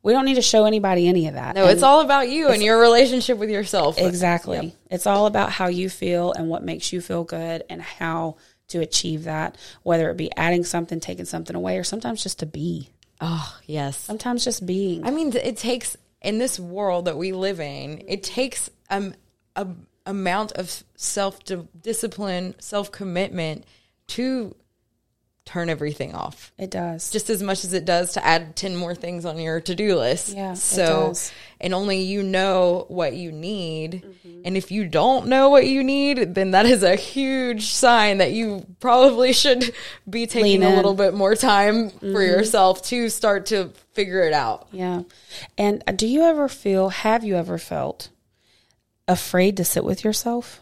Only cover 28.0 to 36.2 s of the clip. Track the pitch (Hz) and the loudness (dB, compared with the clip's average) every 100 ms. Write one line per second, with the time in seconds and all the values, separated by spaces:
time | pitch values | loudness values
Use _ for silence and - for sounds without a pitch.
28 | 180 - - 165 160 - 190 175 175 175 | 0 -2 2 0 -2 -8 -6 -6 -6 -8
29 | 175 175 170 160 160 165 165 180 208 175 | -8 -8 -8 -8 -6 -6 -4 -2 0 2
30 | 117 139 - 196 190 185 - 190 165 160 | 2 0 -4 -8 -8 -4 -2 2 2 2
31 | 160 170 - - - _ 180 185 202 190 | 0 -2 -10 -12 -20 _ -4 -2 0 -2
32 | 185 202 196 185 190 185 180 175 - 180 | -2 -2 0 0 2 4 4 2 -4 -4
33 | 156 147 170 156 170 208 170 156 160 180 | -4 -4 -10 -10 -8 -8 -6 -6 -8 -10
34 | 196 180 175 170 180 190 185 202 185 160 | -14 -20 -20 -14 -6 -6 -4 -6 -2 2
35 | 214 262 - 262 277 277 262 269 262 277 | 2 2 2 4 8 8 6 2 0 0
36 | 277 262 | 0 0